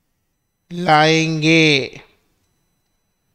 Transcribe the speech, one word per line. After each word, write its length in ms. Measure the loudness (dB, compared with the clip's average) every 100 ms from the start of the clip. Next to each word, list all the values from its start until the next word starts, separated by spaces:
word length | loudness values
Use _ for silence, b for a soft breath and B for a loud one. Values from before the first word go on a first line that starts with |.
| _ _ _ _ _ _ -18
लाएंगे, 1300 | -8 0 2 2 0 -2 -2 0 2 2 0 -4 -14 -20 _ _ _ _ _ _ _ _ _ _ _ _